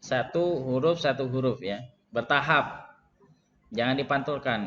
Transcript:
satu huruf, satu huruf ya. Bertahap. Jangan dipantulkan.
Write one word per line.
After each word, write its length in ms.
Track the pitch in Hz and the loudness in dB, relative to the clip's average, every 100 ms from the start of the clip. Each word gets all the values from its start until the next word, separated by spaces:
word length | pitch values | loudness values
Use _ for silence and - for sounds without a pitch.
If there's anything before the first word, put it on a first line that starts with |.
satu 640 | - 127 117 165 175 165 | -4 -2 0 0 0 0
huruf, 400 | 131 127 151 170 | 0 0 2 2
satu 260 | 147 131 131 | 0 0 0
huruf 320 | 127 127 113 | 0 0 0
ya. 220 | 90 101 127 - _ | -4 -6 -8 -18 _
Bertahap. 800 | 117 117 143 139 151 - - - - _ _ _ _ _ _ _ | -4 2 2 4 4 2 -4 -16 -20 _ _ _ _ _ _ _
Jangan 300 | 110 120 135 | -2 0 0
dipantulkan. 600 | 135 139 139 139 131 113 | 0 0 0 -4 -2 -2